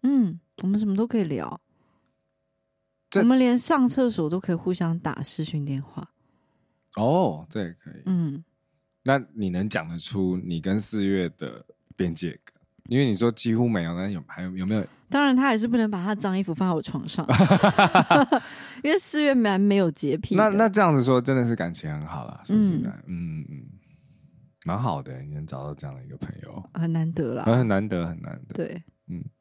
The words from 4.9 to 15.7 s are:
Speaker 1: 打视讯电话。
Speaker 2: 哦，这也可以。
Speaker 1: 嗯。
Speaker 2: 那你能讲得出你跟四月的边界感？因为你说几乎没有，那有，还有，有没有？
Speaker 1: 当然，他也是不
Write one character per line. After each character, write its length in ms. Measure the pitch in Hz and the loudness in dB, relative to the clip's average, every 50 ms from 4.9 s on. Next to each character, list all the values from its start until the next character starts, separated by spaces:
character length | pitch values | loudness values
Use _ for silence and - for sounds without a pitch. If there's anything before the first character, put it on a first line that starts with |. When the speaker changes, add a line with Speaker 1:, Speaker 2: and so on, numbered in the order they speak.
| 165 170 | -2 -2
Speaker 1:
打 240 | - 165 - - 147 | -4 -6 -6 -6 -8
视 220 | - - - 156 | -8 -6 -8 -8
讯 180 | 156 - 151 143 | -6 -4 -6 -4
电 200 | 139 139 135 139 | -4 -6 -6 -8
话。 260 | - - - - - _ _ _ _ _ _ _ _ _ _ _ _ _ _ _ _ _ | -10 -14 -16 -16 -16 _ _ _ _ _ _ _ _ _ _ _ _ _ _ _ _ _
Speaker 2:
哦， 520 | 101 107 123 151 180 190 127 82 76 85 - | -2 0 2 2 2 2 0 -2 -6 -12 -10
这 120 | - 107 98 | -6 -6 -6
也 80 | 85 87 | -6 -8
可 180 | _ _ - | _ _ -20
以。 120 | 80 - - | -20 -12 -4
Speaker 1:
嗯。 360 | 185 185 175 165 151 139 151 165 _ _ _ _ _ _ _ _ _ _ _ _ | -2 -2 0 0 -2 -4 -8 -14 _ _ _ _ _ _ _ _ _ _ _ _
Speaker 2:
那 200 | 127 135 139 120 - - | 0 0 0 0 -6 -8
你 160 | 110 104 95 | -4 -4 -2
能 180 | 87 90 98 107 | -2 -2 -2 -2
讲 180 | 101 101 80 | -2 -4 -4
得 120 | 80 85 85 | -4 -10 -10
出 400 | - - - 101 95 92 92 90 - | -10 -6 -4 -2 -2 0 -2 -2 -4
你 160 | 90 85 85 | -6 -6 -6
跟 220 | 78 95 98 107 | -2 -2 -2 -2
四 240 | 104 - - 107 98 | -2 -4 -4 -2 0
月 240 | 98 98 95 90 85 - | 0 0 0 -2 -4 -6
的 260 | _ - 65 57 - - _ - _ _ _ - | _ -12 -12 -12 -14 -20 _ -20 _ _ _ -6
边 180 | _ 95 87 82 | _ -4 -2 -2
界 160 | 80 90 85 | -4 -6 -8
感？ 240 | - - _ - _ _ _ _ _ _ _ - | -8 -10 _ -20 _ _ _ _ _ _ _ -2
因 100 | 120 131 | 0 2
为 60 | 143 | 2
你 100 | 127 104 | 2 2
说 160 | 90 117 120 | 2 2 0
几 240 | 113 - - 117 113 | 0 0 -2 -2 0
乎 140 | 113 123 120 | 2 2 2
没 140 | 113 95 85 | 0 0 -2
有， 120 | 82 85 | -2 -4
那 140 | 87 92 101 | -6 -6 -6
有， 140 | 101 87 69 | -6 -8 -10
还 140 | _ - - 90 | _ -14 -12 -10
有， 140 | 92 92 | -10 -8
有 100 | 92 92 | -6 -4
没 80 | 95 107 | -2 -2
有？ 120 | 107 - - - _ _ _ | -2 -4 -6 -12 _ _ _
Speaker 1:
当 120 | - 277 285 | -2 0 2
然， 140 | 277 262 | 4 4
他 160 | 254 269 277 233 | 4 2 2 0
也 60 | 220 | 0
是 100 | 220 | 0
不 80 | 240 | 0